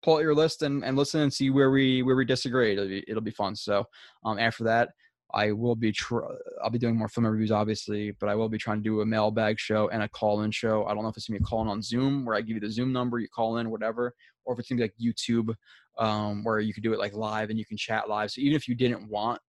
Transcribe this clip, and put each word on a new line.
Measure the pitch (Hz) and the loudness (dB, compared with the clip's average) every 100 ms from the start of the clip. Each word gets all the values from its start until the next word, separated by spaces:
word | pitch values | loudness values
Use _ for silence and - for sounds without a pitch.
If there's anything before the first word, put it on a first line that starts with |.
pull | - 160 | 4 4
out | |
your | 156 151 | 6 4
list | 156 - | 4 2
and, | 147 139 127 | -2 0 0
and | 135 | 2
listen | 139 160 | 2 2
and | 147 | 2
see | - 135 | 2 2
where | 135 135 | 6 6
we, | 135 135 127 | 6 4 2
where | 127 131 | 4 2
we | |
disagree. | 127 127 131 123 113 | 4 0 0 2 2
It'll | 101 101 | 2 -2
be, | 95 - | -4 -4
it'll | 110 | -4
be | 110 | -6
fun. | - 101 104 | -4 -6 -4
So, | - 101 - - - _ | -2 -2 -2 -12 -20 _
um, | 110 104 | -6 0
after | 113 - 113 | 0 0 0
that, | 113 120 - _ _ _ | 2 0 -4 _ _ _
I | - 107 | -2 0
will | 104 120 117 | 0 0 2
be | 113 | 0
tr-, | 104 - 120 - - - - | -2 -4 -4 -4 -10 -12 -6
I'll | 113 | -4
be | 117 | 0
doing | 117 113 | 2 0
more | 110 | 0
film | - 113 | 0 0
reviews, | 110 110 | 2 2
obviously, | 107 107 107 - 104 104 104 | 2 2 -2 -4 -4 -4 -4
but | 104 | -2
I | 104 | 0
will | 113 | -2
be | 110 | -4
trying | - 107 | -2 -2
to | |
do | 107 107 | 0 0
a | 107 | 0
mailbag | 110 107 107 107 110 | 2 2 2 0 0
show | - 107 107 | 0 2 2
and | 113 | 0
a | 104 | -4
call-in | - 107 104 107 | 0 0 2 0
show. | 104 113 110 104 | -2 0 0 0
I | |
don't | 104 | -2
know | 110 | -4
if | 107 | -8
it's | - | -8
gonna | 104 | -4
be | |
a | - | -2
call-in | 113 110 | 0 -2
on | 104 | -4
Zoom | 104 117 135 139 | -2 0 0 0
where | 123 107 | 0 -2
I | |
give | 110 110 | -2 -4
you | |
the | 104 | -4
Zoom | 110 127 | -2 0
number, | 127 123 120 | 0 -2 -2
you | 104 | -6
call | - 113 113 | -2 -2 0
in, | 113 | -4
whatever, | 110 110 113 123 - - _ - | -4 -4 -2 -4 -6 -20 _ -6
or | |
if | 123 | -6
it's | 120 | -2
gonna | 123 | -2
be | |
like | 113 113 | -2 _
YouTube, | 117 113 - 117 113 110 _ - _ - | -2 -2 0 0 2 -4 _ -20 _ -2
um, | 110 107 107 104 | 0 0 -2 -4
where | 110 110 | -2 0
you | 110 | -2
could | 104 | -2
do | 110 | -2
it, | 107 | 0
like, | 101 | -2
live | 101 107 107 107 | -4 -4 -4 -2
and | 110 | -4
you | 107 | -4
can | 110 | -8
chat | - 110 104 | -4 -2 -2
live. | 107 107 | -2 -4
So | - | 0
even | 143 151 | 2 2
if | - | 0
you | 120 | 0
didn't | 123 117 107 | 0 0 -4
want | 104 110 117 | -4 -2 -4